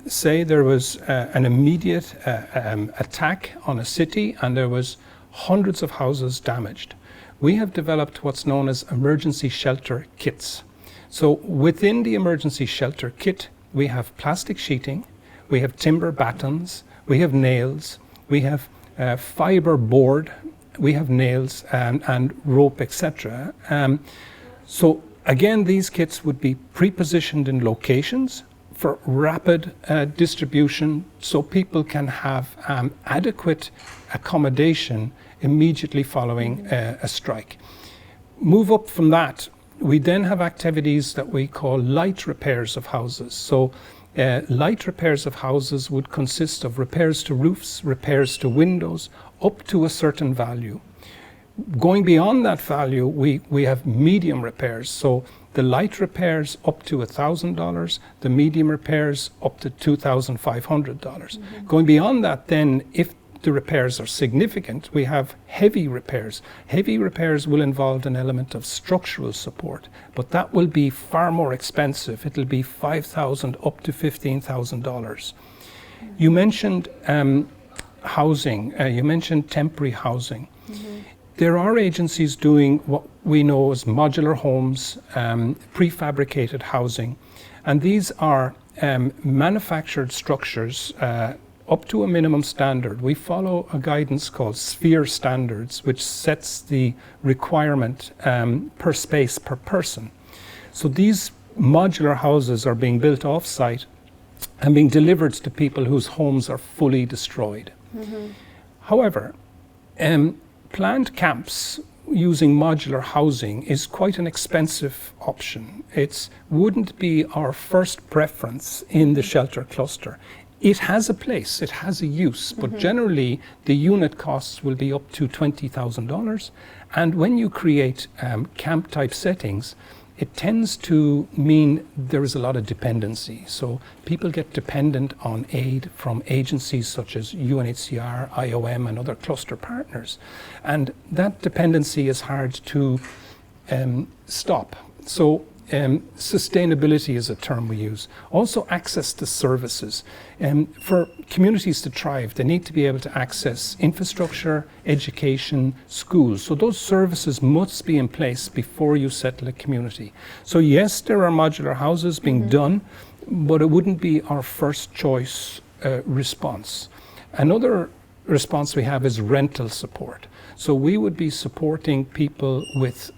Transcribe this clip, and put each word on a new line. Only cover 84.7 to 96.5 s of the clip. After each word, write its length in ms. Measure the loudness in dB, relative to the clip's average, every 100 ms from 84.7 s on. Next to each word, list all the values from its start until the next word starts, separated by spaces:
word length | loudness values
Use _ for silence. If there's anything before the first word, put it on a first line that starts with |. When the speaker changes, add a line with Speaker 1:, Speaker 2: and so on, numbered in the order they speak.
| -2 -6 -12 -8
Speaker 1:
um, 400 | -4 -2 0 -2 -4 -6
prefabricated 880 | 0 0 2 -4 -2 -2 0 -2 -4
housing, 540 | -4 -2 -2 -4 -6 -8 -16 -20 -20 -10
and 160 | 0 2
these 300 | 4 2 0 -2
are, 380 | 2 2 2 -4 -16 -4
um, 300 | 0 2 0 -2
manufactured 880 | 0 2 4 2 -2 -6 -4 -4 -4
structures, 800 | -6 -4 -4 -4 -6 -6 -6 -10 -6
uh, 360 | -4 -2 -4 -6 -18 _ -2
up 180 | -2 0
to 160 | -2
a 60 | 2
minimum 340 | 2 4 2
standard. 600 | 0 0 0 0 -4 -4
We 120 | -2
follow 540 | -2 -4 -4 -2 -4 -4
a 60 | -4
guidance 520 | -2 -2 -2 -4 -6
called 260 | -6 -6 -4
Sphere 480 | -8 0 4 4
Standards, 800 | 2 0 -2 0 -2 -4 -10 -6
which 180 | -2 -2
sets 600 | -4 -4 -2 -2 -4